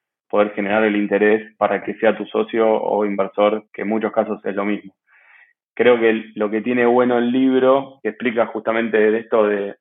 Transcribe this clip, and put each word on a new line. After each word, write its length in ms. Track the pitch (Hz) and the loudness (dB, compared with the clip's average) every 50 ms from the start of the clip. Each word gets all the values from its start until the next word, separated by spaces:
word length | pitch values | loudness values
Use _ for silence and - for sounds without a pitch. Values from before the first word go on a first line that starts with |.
| _ _ _ _ _ _ | _ _ _ _ _ _
poder 240 | - 104 104 104 | 0 0 0 0
generar 320 | - 110 101 98 104 110 110 | -2 -4 -4 -2 0 2 2
el 120 | 107 104 | 2 2
interés 600 | 104 104 101 101 98 107 104 107 110 - - - | 0 0 0 0 2 4 4 2 2 -2 -6 -4
para 260 | - 104 104 101 98 | -2 -2 0 0 -2
que 120 | - 107 104 | -4 -8 -6
sea 220 | - 113 110 101 | -2 0 0 0
tu 100 | 104 104 | 0 -4
socio 440 | - - 107 107 107 117 113 113 110 | -6 -4 -4 -4 -2 -2 0 2 2
o 360 | 110 - - - - 104 107 | 2 0 0 -2 -2 -2 -2
inversor, 580 | 104 101 98 98 95 - 104 104 104 107 107 - _ | -2 -2 -4 -4 -4 0 0 2 2 0 -2 -6 _
que 100 | - - | -12 -10
en 60 | 98 101 | -6 -4
muchos 240 | 110 110 110 104 | -4 -4 -4 -2
casos 320 | - 110 104 107 104 - - | -2 -2 -4 -4 -6 -8 -8
es 100 | 104 95 | -8 -6
lo 120 | 98 101 | -6 -4
mismo. 260 | 104 101 90 - 95 - _ _ _ _ _ _ _ - - - _ _ _ _ _ _ | -4 -4 -6 -8 -14 -20 _ _ _ _ _ _ _ -20 -20 -20 _ _ _ _ _ _
Creo 240 | - 113 123 123 117 | 0 2 4 4 4
que 120 | 117 113 | 4 2
el, 220 | 110 110 110 - - | 2 0 -4 -8 -6
lo 160 | 107 107 104 | -4 -4 -2
que 100 | 110 110 | -2 -4
tiene 240 | 104 123 123 123 120 | -2 -2 0 0 2
bueno 320 | 120 120 123 123 123 123 120 | 2 4 4 2 2 2 0
el 140 | 120 120 | 0 0
libro, 640 | 123 131 131 131 131 131 127 131 135 135 135 - - _ | 0 0 2 2 2 2 4 4 4 2 0 -4 -12 _
que 80 | - 107 | -8 -8
explica 360 | 104 - 117 123 110 117 110 | -8 -6 -6 -4 -2 -2 -2
justamente 520 | - - 110 107 113 113 113 117 110 107 110 | -2 -4 -6 -4 -4 -2 -2 -2 0 2 2
de 200 | 107 107 107 110 | 2 2 2 0
esto 280 | 113 - 123 113 107 | -2 0 0 2 2
de, 300 | 104 104 101 101 101 101 - | 2 0 -2 -4 -6 -10 -14